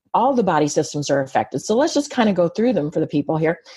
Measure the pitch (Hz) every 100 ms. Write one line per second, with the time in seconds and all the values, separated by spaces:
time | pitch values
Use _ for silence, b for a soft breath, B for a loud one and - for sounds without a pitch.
0 | _ 185 247 254 185 156 147 165 143 151
1 | 143 139 135 113 110 139 - 220 320 302
2 | 285 - 220 180 170 190 233 196 147 170
3 | 156 147 143 160 160 175 B